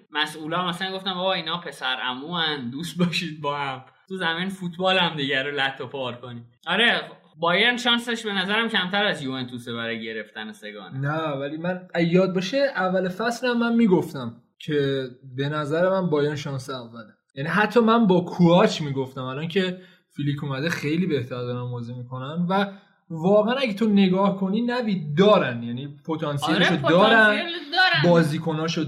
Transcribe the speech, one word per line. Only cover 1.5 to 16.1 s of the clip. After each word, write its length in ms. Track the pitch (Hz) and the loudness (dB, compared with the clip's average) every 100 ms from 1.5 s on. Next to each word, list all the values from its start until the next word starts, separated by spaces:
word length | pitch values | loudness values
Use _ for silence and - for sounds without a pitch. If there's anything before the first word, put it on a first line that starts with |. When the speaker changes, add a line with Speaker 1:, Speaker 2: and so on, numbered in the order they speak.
| 170 | -8
Speaker 1:
پسر 360 | 165 - 127 127 | -8 -8 -4 -4
عموان، 680 | 127 127 147 175 156 147 120 | -4 -6 -6 -4 -2 -2 -6
دوست 280 | 131 170 170 | -8 -6 -2
باشید 420 | 175 156 165 156 | 0 0 -6 -6
با 160 | 143 143 | -6 -4
هم، 280 | 139 131 - _ - | -4 -6 -12 _ -14
تو 80 | 190 | -6
زمین 320 | 165 165 196 | -4 -2 -4
فوتبال 500 | 190 175 170 185 185 | -6 -8 -2 2 2
هم 180 | 170 156 | 2 0
دیگه 260 | 135 135 | -2 -2
رو 80 | 143 | -2
لت 300 | 143 139 139 | -2 -2 -4
و 60 | 127 | -10
پار 300 | 139 123 117 | -8 -8 -8
کنید. 260 | 127 120 117 _ 160 | -12 -14 -16 _ -4
آره، 340 | 190 233 180 - - _ 151 | 2 2 2 -2 -14 _ -4
بایرن 360 | 165 180 233 240 | 0 4 4 2
شانسش 500 | 240 240 240 226 220 | 2 2 0 -4 -2
به 60 | |
نظرم 360 | 196 185 214 233 | -2 0 0 0
کمتر 360 | 208 180 202 | 0 0 0
از 180 | 208 143 | 0 -2
یوونتوسه 500 | 131 131 123 123 120 | -4 -6 -6 -10 -8
برای 320 | 117 113 113 | -6 -6 -6
گرفتن 480 | 113 110 104 110 110 | -8 -10 -10 -12 -14
سگانه. 460 | 104 104 104 92 135 | -14 -16 -14 -12 -6
Speaker 2:
نه، 200 | 143 156 | -4 -2
ولی 380 | 156 139 139 156 | -4 -4 -6 -6
من 240 | 170 185 - 170 | -6 -6 -6 -2
یاد 340 | 170 180 190 | 2 4 4
باشه 220 | 185 180 269 | 0 -2 0
اول 520 | 277 185 185 185 185 | 0 0 0 0 -2
فصل 380 | 185 226 233 254 | -2 -4 -2 -2
هم 120 | 240 | 0
من 160 | 233 | 2
میگفتم 680 | 233 226 175 - 143 120 - _ - | 4 6 4 2 -6 -10 -12 _ -14
که 500 | - 147 139 135 127 - 135 127 | -4 0 0 0 -4 -10 -12 -6
به 120 | 143 | -4
نظر 420 | 151 143 160 185 | -2 -2 0 2
من 200 | 190 170 | 2 0